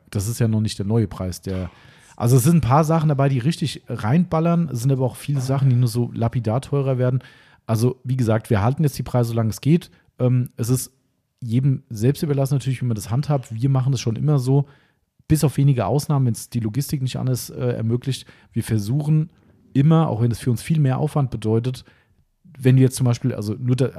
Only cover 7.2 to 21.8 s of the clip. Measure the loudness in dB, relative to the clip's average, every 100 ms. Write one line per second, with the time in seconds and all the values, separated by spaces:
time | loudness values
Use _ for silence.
7.2 | -4 -18 -20 _ -2 2 2 0 -4 0
8.2 | 2 0 2 0 2 0 0 -2 -4 -2
9.2 | 0 0 -2 -2 2 2 0 _ _ -2
10.2 | 0 2 -2 -4 -2 -2 -4 _ _ _
11.2 | _ _ -2 0 2 -2 -6 -2 0 0
12.2 | -2 -2 0 -2 -2 -4 -4 -4 -2 -4
13.2 | 0 -4 -4 -2 0 2 0 -2 -2 -2
14.2 | 0 0 2 0 0 _ _ _ _ _
15.2 | -2 2 2 2 2 2 0 0 0 0
16.2 | 0 -2 -6 -6 -4 -4 -4 -4 -4 -4
17.2 | -4 -4 -6 -6 -4 -2 -2 -2 -2 -8
18.2 | -10 -20 _ -6 -2 -2 0 -2 2 0
19.2 | 0 _ _ _ _ 2 4 4 2 0
20.2 | 0 0 -2 -2 0 0 2 0 -2 -2
21.2 | -2 -2 0 0 0 -6